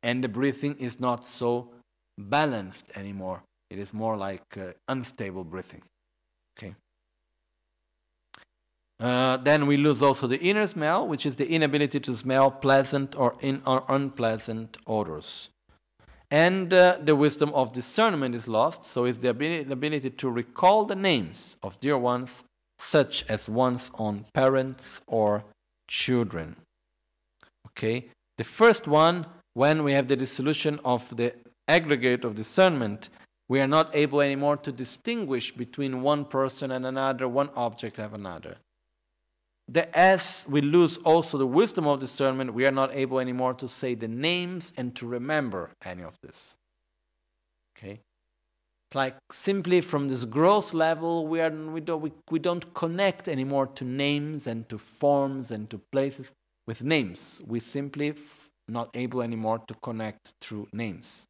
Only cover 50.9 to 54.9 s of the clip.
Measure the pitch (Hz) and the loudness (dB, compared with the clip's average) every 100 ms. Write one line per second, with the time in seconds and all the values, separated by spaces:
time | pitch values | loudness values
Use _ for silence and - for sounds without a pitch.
50.9 | 160 165 170 156 165 160 156 156 160 151 | 0 -2 -2 -2 -2 -2 -2 -8 -10 -6
51.9 | 160 156 151 - 160 165 175 - - 165 | -4 -6 -10 -6 -2 0 -2 -6 -6 -4
52.9 | 170 196 190 - 139 131 139 135 135 127 | 2 0 0 -6 -4 -2 0 -2 -4 -8
53.9 | 127 143 147 147 151 131 113 117 107 - | -2 0 0 -2 -8 -8 -8 -10 -14 -14